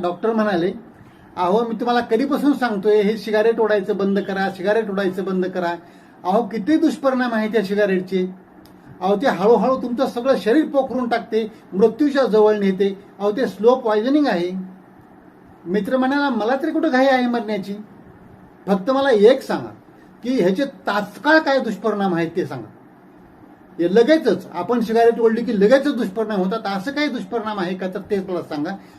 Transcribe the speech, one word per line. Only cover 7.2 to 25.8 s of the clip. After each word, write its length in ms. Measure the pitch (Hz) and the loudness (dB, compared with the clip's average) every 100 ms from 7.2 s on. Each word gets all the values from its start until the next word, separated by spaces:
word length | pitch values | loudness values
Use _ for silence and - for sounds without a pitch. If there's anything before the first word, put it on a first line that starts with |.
| 247 | 0
आहे 140 | 220 220 | -2 0
त्या 160 | 226 | 0
सिगारेटचे. 680 | 196 202 202 185 185 190 185 - - - - - - - | 0 0 2 0 -2 -2 -2 -6 -20 -20 -20 -20 -20 -6
अहो, 140 | 190 202 | -2 0
ते 120 | 262 | 0
हळूहळू 540 | 190 202 226 233 262 | 2 4 4 4 0
तुमचं 260 | 240 240 254 | -2 -2 -2
सगळं 280 | 311 262 240 | -2 0 0
शरीर 280 | 196 277 294 | 2 2 2
पोखरून 420 | 277 262 247 240 | 0 -2 -2 -2
टाकते, 440 | 226 190 220 220 - - | -4 -2 -4 -4 -10 -10
मृत्यूच्या 520 | 185 226 220 294 285 240 | 2 2 2 0 2 2
जवळ 300 | 214 214 214 | 4 4 4
नेते. 480 | 196 185 196 190 - - | 0 0 0 -2 -14 -6
अहो, 120 | 202 | -4
ते 160 | 214 233 | -2 -4
स्लो 280 | - 220 254 | 2 2 2
पॉयझनिंग 520 | 240 214 233 294 277 | 2 0 2 2 2
आहे." 240 | 180 175 185 185 - - - - - - - - - 170 | 0 -2 -6 -10 -16 -20 -20 -20 -20 -20 -20 -20 -18 -4
मित्र 320 | 202 214 262 | -4 0 0
म्हणाला, 320 | 262 285 285 | 0 0 0
"मला 260 | 220 214 269 | 0 0 -2
तरी 80 | 320 | -2
कुठं 180 | 320 320 | 0 0
घाई 180 | 254 269 | 2 4
आहे 200 | 254 247 | 4 2
मरण्याची, 460 | 240 214 208 196 202 - - - - - - - - - | -2 -4 -6 -6 -10 -14 -20 -20 -20 -20 -20 -20 -14 -2
फक्त 240 | 196 190 | -2 0
मला 180 | 262 277 | 0 2
एक 320 | 220 208 269 | 6 6 6
सांगा 280 | - 165 117 - - - - - | 0 -6 -8 -16 -20 -20 -20 -14
की 60 | 233 | -4
ह्याचे 360 | 262 180 185 185 | 0 2 2 -2
तात्काळ 720 | - - 202 202 - 294 311 | -6 -4 -4 -4 -6 2 4
काय 200 | 311 269 | 4 0
दुष्परिणाम 560 | 220 190 220 202 190 170 | -2 -4 -4 -2 -2 0
आहेत 160 | 165 185 | -2 -4
ते 100 | 143 | -6
सांगा. 240 | 135 - - - - - - - - - - - - | -8 -14 -20 -20 -20 -20 -20 -20 -20 -20 -20 -20 -4
हे 160 | 170 202 | 2 4
लगेचच 520 | 233 320 247 185 - | 4 4 2 -2 -4
आपण 260 | 165 190 240 | -8 -2 -2
सिगारेट 400 | 190 226 233 233 | 0 4 4 4
ओढली 240 | 226 220 | 2 2
की 160 | 254 208 | -2 2
लगेचच 360 | 202 277 | 6 6